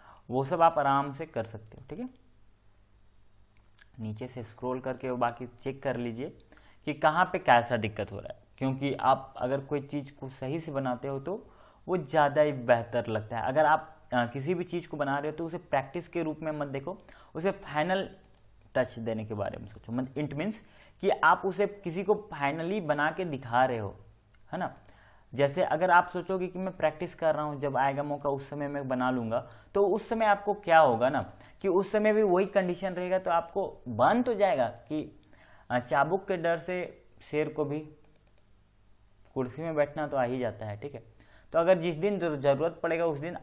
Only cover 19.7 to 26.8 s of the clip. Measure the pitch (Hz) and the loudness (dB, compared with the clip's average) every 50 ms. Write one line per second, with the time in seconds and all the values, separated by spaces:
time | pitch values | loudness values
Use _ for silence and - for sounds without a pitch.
19.7 | - - - - 117 123 131 131 - 147 151 143 143 143 165 214 220 - - - | -16 -16 -12 -6 -6 -4 -4 -4 -4 -6 -6 -4 -4 -4 -4 -4 -6 -8 -14 -20
20.7 | - - - - _ _ 180 202 - - - 160 180 180 - 196 175 175 208 196 | -20 -20 -20 -20 _ _ 0 0 2 4 6 6 6 6 2 -4 0 0 0 0
21.7 | 202 - - 175 160 185 196 190 214 - - - - 143 143 139 151 165 165 175 | -2 -8 -8 -6 -6 -4 0 0 0 0 0 -10 -6 -2 -2 -2 -2 -2 -4 -4
22.7 | 202 214 175 147 147 147 147 156 160 - 185 170 143 127 120 113 117 123 131 135 | -4 -4 0 0 0 2 2 0 0 -2 -4 -4 -4 -6 -6 0 4 4 4 4
23.7 | 123 113 104 95 - - - - - _ _ _ _ _ - - - 175 175 - | 2 -2 -4 -6 -10 -12 -20 -20 -20 _ _ _ _ _ -14 -10 -6 -6 -6 -6
24.7 | - - - - - - - - - - _ _ - 117 139 139 139 180 - - | -8 -12 -20 -20 -20 -20 -20 -20 -20 -20 _ _ 0 0 0 2 2 0 0 0
25.7 | 143 156 180 185 170 175 175 - - 180 170 - 190 185 180 180 180 180 185 185 | 2 0 4 6 6 6 6 4 -4 -6 -4 -2 -2 -2 -2 -4 -4 -6 -6 -6
26.7 | 185 - | -4 0